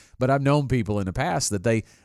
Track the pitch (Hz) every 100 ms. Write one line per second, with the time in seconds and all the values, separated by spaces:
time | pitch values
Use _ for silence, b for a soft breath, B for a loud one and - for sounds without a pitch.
0 | b b 127 139 139 147 135 131 104 104
1 | 95 92 160 160 - 101 117 113 - b